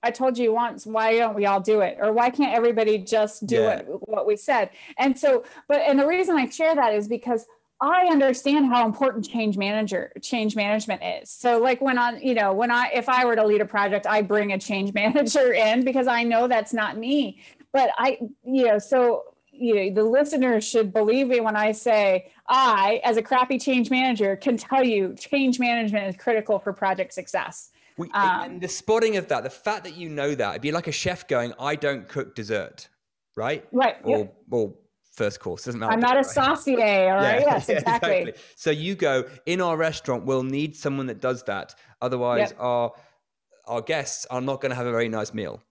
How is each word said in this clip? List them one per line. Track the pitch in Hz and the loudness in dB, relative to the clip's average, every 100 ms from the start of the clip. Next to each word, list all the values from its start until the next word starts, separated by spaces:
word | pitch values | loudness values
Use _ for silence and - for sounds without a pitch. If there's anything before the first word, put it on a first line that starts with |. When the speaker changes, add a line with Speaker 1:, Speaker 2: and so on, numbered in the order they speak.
Speaker 1:
"I | 240 | -4
told | 233 262 240 | 0 -2 2
you | 240 | 0
once, | 220 240 - 214 | 2 0 -4 -4
why | 220 220 226 | 0 2 2
don't | 233 208 | 2 0
we | 202 | 0
all | 196 | 0
do | 190 214 | 2 2
it?" | 180 - | 2 0
Or, | 208 | 0
"Why | 220 240 | 2 2
can't | 254 269 226 | 2 0 2
everybody | 240 226 220 214 | 2 2 2 0
just | 190 226 208 - 208 | 0 0 0 -2 -2
do | 233 | 2
Speaker 2:
Yeah. | 220 190 | 2 0
Speaker 1:
what, | - 175 - | -4 -12 -6
what | 208 147 | -2 0
we | 208 | 0
said?" | - 254 190 - - - | 0 0 0 -6 -20 -2
And | 277 254 | 0 2
so, | 294 247 240 - - | 2 2 0 -20 -2
but, | 285 | 0
and | - 277 | 4 4
the | 285 | 4
reason | 359 370 320 | 2 2 2
I | 262 | 0
share | - 320 | 0 2
that | 320 240 214 | 4 2 2
is | 208 | -2
because | 233 240 226 220 _ _ _ | -6 -2 -4 -4 _ _ _
I | 269 359 359 | 2 4 4
understand | 311 269 254 277 294 269 | 4 4 2 2 2 4
how | 247 226 | 4 2
important | 214 269 226 208 | 2 0 -2 -6
change | 240 220 196 | -4 -2 -2
manager, | 196 214 208 190 - - | -2 -2 -2 -4 -6 -12
change | - 240 214 214 | -6 -2 -2 -2
management | 202 214 214 190 - - | 0 -2 -2 -6 -6 -8
is. | - | -6
So, | - 247 233 | -2 2 2
like, | 247 254 | 2 2
when | 269 247 | 0 0
on, | 240 233 | 0 -2
you | 262 | -2
know, | 233 202 | 0 2
when | 190 240 | 0 0
I, | 240 247 - | 2 0 -2
if | 226 | 0
I | 254 247 | 2 2
were | 226 | 2
to | 214 | 4
lead | 208 | 2
a | 202 | 0
project, | 208 202 202 196 | 0 0 0 0
I | 214 | 0
bring | 202 208 208 | 2 0 0
a | 196 | -4
change | - 196 196 | -4 -4 -2
<laughs> | 202 | 0
manager | 214 294 240 294 254 | 0 2 2 4 4
in | 226 214 226 | 4 2 2
because | 254 262 247 | 2 0 0
I | 233 | 0
know | 233 233 247 | 2 2 2
that's | 240 220 | 0 0
not | 233 214 208 | -2 -4 -4
me. | 233 285 240 - - _ - | -2 0 -2 -6 -20 _ -4
But | 269 247 - | 2 2 2
I, | 254 269 226 - 240 | 0 0 -6 -12 -2
you | 262 240 | 2 4
know, | 208 | 2
so, | 202 262 240 226 - _ _ | 2 2 2 2 -4 _ _
you | - 240 214 | -6 0 2
know, | 190 | 2
the | 196 220 | 2 2
listeners | 254 294 302 254 226 220 | 4 2 2 2 2 2
should | 233 214 | 0 2
believe | 208 208 247 269 | 2 2 2 2
me | 247 | 2
when | 220 214 | 0 0
I | 214 | 0
say | 214 - 214 202 185 185 _ - | 0 2 4 4 2 -2 _ 0
I, | 254 254 208 196 226 | 2 4 4 2 2
as | 240 233 | 0 0
a | |
crappy | 220 254 254 262 | 0 0 2 0
change | - 254 233 | 0 0 2
manager, | 254 262 226 202 196 | 2 0 2 0 0
can | 277 233 | -2 -2
tell | - 269 | 0 2
you | 254 214 185 - | 2 2 -2 -6
change | - 285 269 247 | -4 0 0 0
management | 247 233 220 208 196 | 0 0 -2 -2 -4
is | 185 | -6
critical | - 226 214 202 | -2 -2 0 -2
for | 208 | -2
project | 190 196 185 185 | -4 -2 -2 -4
success. | - 175 185 - - - _ _ - | -8 -6 -6 -6 -10 -14 _ _ -14
Speaker 2:
We, | 170 | -6
Speaker 1:
Um, | 202 196 180 175 | 0 0 0 -4
Speaker 2:
and | 175 | -8
the | 180 | -8
spotting | - - 220 226 208 | -8 0 2 2 0
of | 170 | -2
that, | 131 | -4
the | 120 | -4
fact | - - 208 185 | -8 -6 -6 -8
that | 160 | -14
you | 170 | -10
know | 147 143 143 | -4 -4 -2
that, | 104 | -2
it'd | 87 | -2
be | 131 | -4
like | 160 170 | -4 -4
a | |
chef | 147 - 180 - | -4 -4 -6 -2
going, | 131 120 - | -2 -2 -6
"I | 135 147 | -6 -2
don't | 147 139 92 | -2 -4 -8
cook | 147 123 - | -10 -10 -10
dessert," | 104 107 80 - - _ _ _ _ - | -4 -4 -4 -12 -20 _ _ _ _ -6
right? | 113 151 - | -4 -4 -4
Speaker 1:
Right, | 247 262 - | 0 0 0
Speaker 2:
Or, | 220 220 | -2 -2
Speaker 1:
yep. | 202 - _ | -2 -10 _
Speaker 2:
or | 120 107 - _ _ _ | -4 -4 -6 _ _ _
first | - 104 95 | -4 -4 -4
course, | - 85 | -10 -10
doesn't | - 120 | -10 -8
matter. | 113 | -2
Speaker 1:
I'm | 226 | 0
not | 240 262 | 2 2
a | |
Speaker 2:
Right? | 269 | 2
Speaker 1:
saucier, | - 262 311 - 247 | 2 0 0 0 2
all | 214 196 185 190 | 2 4 2 2
right? | 202 226 | 2 2
Speaker 2:
Yeah, | 294 | 2
Speaker 1:
Yes, | 226 - | 0 0
Speaker 2:
<laughs> | |
yeah, | - | -2
Speaker 1:
exactly. | 226 233 170 | 0 0 0
Speaker 2:
totally. | 185 170 - - - | -2 -2 -12 -20 -8
So | - | -4
you | 151 165 196 | -2 -4 -2
go, | 160 131 123 - - | 0 0 -2 -10 -6
"In | 180 | -2
our | 180 160 | 0 0
restaurant, | 160 - - 123 127 | -2 -4 -6 -4 -2
we'll | 131 | -2
need | 127 139 151 147 | -2 -4 -4 -6
someone | 143 139 131 | -6 -4 -6
that | 107 | -4
does | 127 127 | -4 -4
that. | - 98 - - _ _ | -6 -8 -8 -18 _ _
Otherwise, | 123 123 123 120 156 | -4 -2 0 0 0
Speaker 1:
Yep. | - | -2
Speaker 2:
our, | 123 120 117 - _ _ _ _ _ _ - | -2 0 -2 -6 _ _ _ _ _ _ -8
our | 113 | -8
guests | 113 160 135 - - | -4 -6 -4 -10 -8
are | 127 | -6
not | 131 135 | -4 -4
gonna | 135 123 | -4 -4
have | 123 | -2
a | |
very | 117 117 | -2 -2
nice | 110 107 | -4 -6
meal." | 110 92 55 _ | -8 -10 -10 _